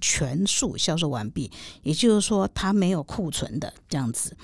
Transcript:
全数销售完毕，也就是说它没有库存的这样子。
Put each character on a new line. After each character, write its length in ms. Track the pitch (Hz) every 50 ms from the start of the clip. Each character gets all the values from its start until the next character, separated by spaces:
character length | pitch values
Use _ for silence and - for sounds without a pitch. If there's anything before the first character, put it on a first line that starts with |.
全 440 | - - - - 143 127 127 160 196
数 320 | 190 - - 262 196 -
销 200 | 117 - - 156
售 100 | 165 170
完 240 | 147 131 117 104 104
毕， 180 | - 165 131 - - - - - - - -
也 100 | - 156
就 220 | - - 233 214
是 100 | 208 196
说 240 | - 220 196 190 202 -
它 200 | - - 190 202
没 180 | 208 185 175
有 140 | 190 160 143
库 260 | - - - 190 156
存 300 | 139 - - - 110 147
的 120 | - - - - - _
这 80 | -
样 160 | 139 131 113 -
子。 240 | - - - - -